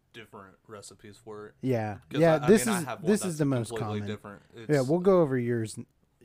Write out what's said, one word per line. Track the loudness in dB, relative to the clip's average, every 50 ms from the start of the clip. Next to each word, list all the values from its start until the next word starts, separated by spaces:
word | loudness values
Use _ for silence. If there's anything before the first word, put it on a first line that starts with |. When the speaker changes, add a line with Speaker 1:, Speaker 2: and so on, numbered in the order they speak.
| _ _ -20
Speaker 1:
different | -20 -20 -18 -18 -20 -20 -20 -20 _ _
recipes | -18 -16 -16 -16 -18 -20 -20 -20 -20 -20
for | -18 -16 -14 -14 -14 -14 -16
it. | -12 _
Speaker 2:
Yeah. | -2 -2 0 0 -2 -4 -6 -10 -12 -6
Speaker 1:
'Cause | 0 2
Speaker 2:
Yeah, | 4 4 4
Speaker 1:
I, | 4 6
I | 6
Speaker 2:
this | 4 4 4
Speaker 1:
mean, | 2 -2
I | -2
Speaker 2:
is, | -2
Speaker 1:
have | -6 -8 -4 0
one | 0
Speaker 2:
this | 0 0
is | 0
Speaker 1:
that's | -2 -2 -2
Speaker 2:
the | 0
most | 0 0 0 -2 -4
Speaker 1:
completely | -6 -6 -4 -4 -4 -4
Speaker 2:
common. | -6
Speaker 1:
different. | -6 -8 -10 -10 -14 -18 -18 _ _ -20
Speaker 2:
Yeah, | -10 -4 0 0 2
Speaker 1:
It's | 2 2
Speaker 2:
we'll | 0 2
go | 4 4 6 6 4
over | 4 2 0
yours, | 0 0 0 -2 -2 -4 -8 -12 -16 -18 _ _ _ _ _ _